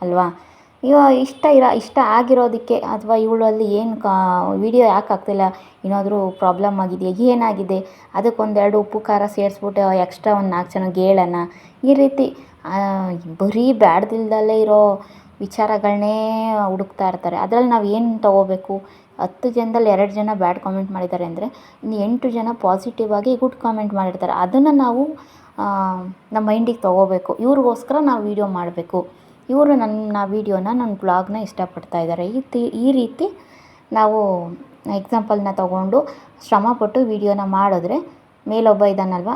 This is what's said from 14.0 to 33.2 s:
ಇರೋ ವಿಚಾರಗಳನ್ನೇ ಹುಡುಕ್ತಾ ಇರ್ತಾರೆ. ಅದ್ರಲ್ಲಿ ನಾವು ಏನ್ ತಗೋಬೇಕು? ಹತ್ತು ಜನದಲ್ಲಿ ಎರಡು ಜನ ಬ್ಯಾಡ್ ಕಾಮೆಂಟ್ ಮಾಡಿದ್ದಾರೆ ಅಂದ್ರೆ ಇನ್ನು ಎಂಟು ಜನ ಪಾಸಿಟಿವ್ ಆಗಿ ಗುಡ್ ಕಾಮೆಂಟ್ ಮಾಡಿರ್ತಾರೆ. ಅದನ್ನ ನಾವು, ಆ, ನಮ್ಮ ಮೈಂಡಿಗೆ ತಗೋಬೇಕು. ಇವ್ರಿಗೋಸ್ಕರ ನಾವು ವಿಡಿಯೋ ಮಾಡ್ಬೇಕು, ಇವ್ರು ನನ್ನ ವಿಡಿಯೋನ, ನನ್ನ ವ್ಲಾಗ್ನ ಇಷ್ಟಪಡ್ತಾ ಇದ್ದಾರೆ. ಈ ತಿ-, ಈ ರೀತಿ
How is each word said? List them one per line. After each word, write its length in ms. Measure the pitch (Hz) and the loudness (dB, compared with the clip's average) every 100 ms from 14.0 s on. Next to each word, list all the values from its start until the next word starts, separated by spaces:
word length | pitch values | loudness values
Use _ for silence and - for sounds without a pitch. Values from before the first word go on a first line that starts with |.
| 208 226 220 220 214 220 | 0 -4 -2 0 2 2
ಇರೋ 400 | 214 214 208 196 - - - _ | 4 6 4 2 -6 -20 -20 _
ವಿಚಾರಗಳನ್ನೇ 1120 | 196 - 214 214 208 202 208 220 220 220 226 214 196 | -12 -4 -2 0 0 0 -2 -2 -2 -4 -2 -2 -2
ಹುಡುಕ್ತಾ 400 | 190 190 - 190 | -4 -6 -4 -4
ಇರ್ತಾರೆ. 300 | 185 180 175 | -4 -6 -4
ಅದ್ರಲ್ಲಿ 320 | 185 233 247 | -2 0 2
ನಾವು 140 | 233 | 2
ಏನ್ 360 | 202 214 233 220 | 0 -2 -2 0
ತಗೋಬೇಕು? 600 | 220 196 190 190 190 196 190 - _ - | 2 4 2 -2 -6 -10 -10 -20 _ -8
ಹತ್ತು 300 | 185 - 254 | -8 -4 -4
ಜನದಲ್ಲಿ 400 | 233 226 226 220 | -2 -2 0 2
ಎರಡು 220 | 190 202 | 4 2
ಜನ 180 | 202 208 | 0 -4
ಬ್ಯಾಡ್ 260 | 214 175 180 | 0 -2 -2
ಕಾಮೆಂಟ್ 320 | 190 190 190 | -4 -6 -6
ಮಾಡಿದ್ದಾರೆ 340 | 190 180 180 175 | -6 -6 -4 -6
ಅಂದ್ರೆ 200 | 165 220 - - _ | -8 -10 -12 -20 _
ಇನ್ನು 140 | 214 214 | -8 -4
ಎಂಟು 320 | 202 247 262 | -2 -2 -2
ಜನ 180 | 233 226 226 | -4 -4 -2
ಪಾಸಿಟಿವ್ 500 | 190 190 240 - 220 | 0 0 -2 -6 -2
ಆಗಿ 240 | 208 220 247 | -2 0 0
ಗುಡ್ 200 | 254 - | -2 -2
ಕಾಮೆಂಟ್ 380 | 233 220 208 | -6 -4 -4
ಮಾಡಿರ್ತಾರೆ. 380 | 196 190 185 180 | -4 -4 -4 -4
ಅದನ್ನ 360 | - 180 262 294 | -2 0 4 4
ನಾವು, 360 | 294 254 240 294 311 - - - - | 4 2 0 -2 -4 -16 -20 -20 -8
ಆ, 80 | 202 196 190 185 185 190 _ | -4 -2 -2 -4 -8 -16 _
ನಮ್ಮ 140 | 220 214 | -2 0
ಮೈಂಡಿಗೆ 300 | 220 233 233 | 0 0 -2
ತಗೋಬೇಕು. 600 | 190 185 190 185 185 - | 0 2 2 2 -4 -2
ಇವ್ರಿಗೋಸ್ಕರ 560 | 233 277 247 233 - 277 | 2 2 2 -2 -2 0
ನಾವು 220 | 285 233 | 0 0
ವಿಡಿಯೋ 240 | 208 208 202 | -2 -2 -4
ಮಾಡ್ಬೇಕು, 600 | 185 175 175 170 180 175 - _ _ - | -4 -6 -8 -6 -6 -6 -12 _ _ -4
ಇವ್ರು 260 | 262 294 277 | 2 4 4
ನನ್ನ 420 | 220 214 214 208 196 | 0 -4 -4 -4 -2
ವಿಡಿಯೋನ, 420 | 208 208 190 190 | -4 -2 -4 -2
ನನ್ನ 200 | 247 233 196 | -2 -4 -4
ವ್ಲಾಗ್ನ 340 | 190 180 185 214 | 0 0 0 -8
ಇಷ್ಟಪಡ್ತಾ 640 | 208 - 180 - - 175 | -8 -8 -8 -8 -8 -4
ಇದ್ದಾರೆ. 280 | 165 170 175 | -4 -4 -4
ಈ 140 | 247 | -6
ತಿ-, 260 | 262 247 240 | -6 -4 -4
ಈ 240 | 220 254 | 0 0
ರೀತಿ 460 | 262 226 - | 2 -2 -4